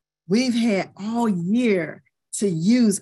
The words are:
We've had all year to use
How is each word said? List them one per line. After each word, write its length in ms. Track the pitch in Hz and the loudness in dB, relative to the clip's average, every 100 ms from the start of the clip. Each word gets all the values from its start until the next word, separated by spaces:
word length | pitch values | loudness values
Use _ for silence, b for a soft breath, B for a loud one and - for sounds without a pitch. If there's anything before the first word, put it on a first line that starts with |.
| _ _ - | _ _ -2
We've 280 | 208 254 | 0 0
had 380 | 233 226 196 - - | 0 0 0 -2 -8
all 320 | 202 233 233 | -6 -2 -2
year 720 | 180 170 226 247 190 156 - _ _ _ - | -2 -2 0 2 0 -2 -10 _ _ _ -4
to 100 | 208 | -2
use 500 | 160 175 247 226 190 | 0 2 4 4 0